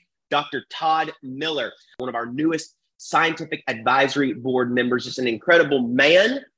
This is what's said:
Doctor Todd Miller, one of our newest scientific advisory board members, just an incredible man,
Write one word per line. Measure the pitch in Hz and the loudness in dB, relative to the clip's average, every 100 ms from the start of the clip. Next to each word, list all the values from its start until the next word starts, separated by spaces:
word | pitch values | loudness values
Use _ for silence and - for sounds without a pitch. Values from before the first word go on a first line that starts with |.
| _ _ _ | _ _ _
Doctor | 143 143 135 - | -4 -2 -8 -10
Todd | - 160 160 156 - | -4 0 0 -2 -8
Miller, | 135 131 160 151 110 - _ - | -14 -8 -6 -4 -6 -8 _ -10
one | 127 | -6
of | 117 | -6
our | 117 | -6
newest | 123 160 160 - _ _ _ | -2 0 0 -6 _ _ _
scientific | - 151 160 - 156 - - | -2 0 0 -2 -8 -8 -6
advisory | 113 113 135 139 143 135 | -4 0 2 2 0 -2
board | 117 123 127 123 | -2 -2 0 0
members, | 123 123 123 - | 0 0 -2 -4
just | - | -4
an | 123 | -4
incredible | 113 - 170 151 139 | -2 4 4 4 0
man, | 120 127 143 175 220 277 - | 0 2 4 6 4 0 -10